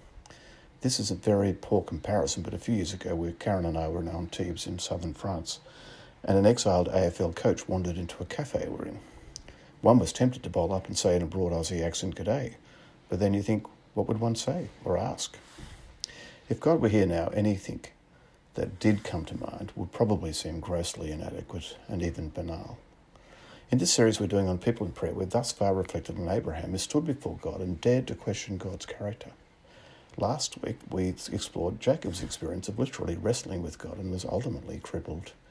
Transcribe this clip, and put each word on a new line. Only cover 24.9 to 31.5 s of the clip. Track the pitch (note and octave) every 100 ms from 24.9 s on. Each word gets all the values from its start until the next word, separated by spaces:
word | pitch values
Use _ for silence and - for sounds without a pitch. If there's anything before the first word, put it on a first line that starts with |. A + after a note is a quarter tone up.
prayer, | - -
we've | - F#2
thus | A#2 C#3
far | - G2+
reflected | F#2+ F2+ E2 - F#2+
on | E2+
Abraham, | G#2 F2 E2 E2
who | F#2
stood | - D3 D#3+
before | C3 - -
God | - -
and | F#2 E2+
dared | A#2+ B2 B2+
to | A2
question | - G2 - F#2
God's | F#2+ F#2+
character. | - - G#2 A2 - - - _ - - - - - -
Last | G2+ C#3+ - -
week | - A#2 -
we | F#2 F#2 - -
explored | - -